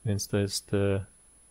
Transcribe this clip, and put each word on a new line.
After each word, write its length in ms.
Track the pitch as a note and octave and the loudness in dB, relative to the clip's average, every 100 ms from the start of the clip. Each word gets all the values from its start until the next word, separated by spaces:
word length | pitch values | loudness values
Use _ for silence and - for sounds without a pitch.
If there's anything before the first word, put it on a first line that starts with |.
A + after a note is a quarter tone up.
| G#2+ | -4
Więc 220 | G2+ - | -2 0
to 100 | G#2 | 0
jest, 360 | G2+ - - | 0 -2 -2
e, 320 | G2+ G2+ G2 F#2+ _ _ _ _ | 0 2 0 -4 _ _ _ _